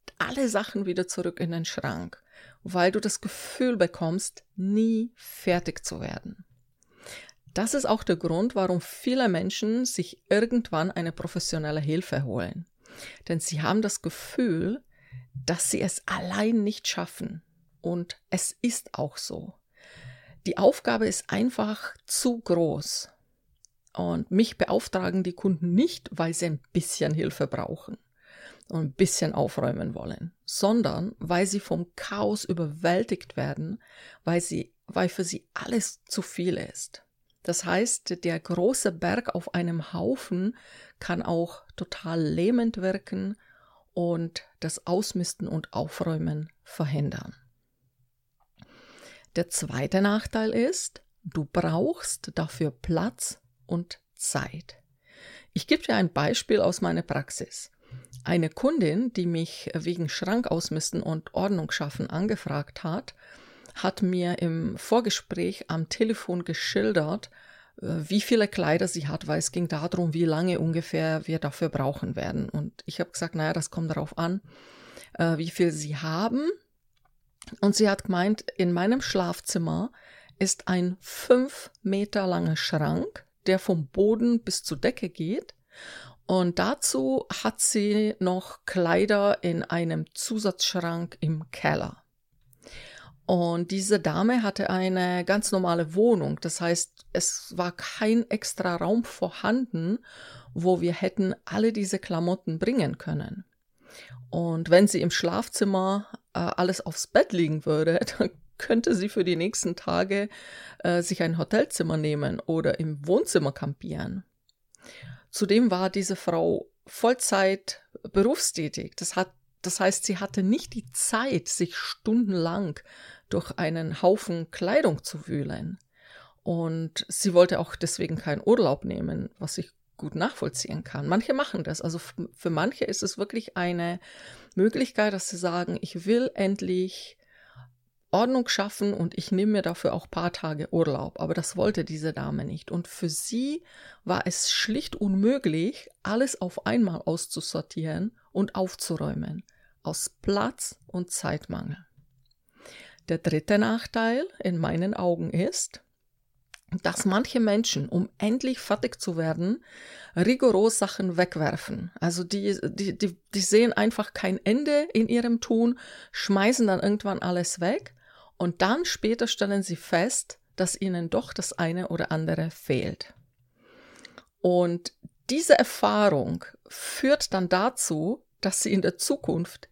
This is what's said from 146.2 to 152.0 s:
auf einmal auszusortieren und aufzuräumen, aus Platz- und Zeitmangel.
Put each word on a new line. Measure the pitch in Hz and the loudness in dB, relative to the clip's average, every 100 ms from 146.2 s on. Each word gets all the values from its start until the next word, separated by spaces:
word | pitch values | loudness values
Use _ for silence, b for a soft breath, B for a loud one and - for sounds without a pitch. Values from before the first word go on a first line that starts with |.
| 262 - | 0 0
auf | 180 - - | -4 -4 0
einmal | 233 208 165 | 4 2 2
auszusortieren | - 165 - - - 160 - - 160 156 208 b b | -2 -2 -4 -8 -6 -6 -6 -6 -4 -2 -4 b b
und | - 196 | -2 -2
aufzuräumen, | - 185 - - 165 147 151 - 156 - b b b | 0 -4 -4 -6 -4 -2 -4 -6 -8 -14 b b b
aus | - 151 - _ | -8 -6 -6 _
Platz- | - 202 226 - - - - | 0 0 0 -4 -10 -12 -10
und | 180 180 | -8 -6
Zeitmangel. | - - 170 - - - 151 - _ | -4 -4 -4 -6 -8 -8 -10 -14 _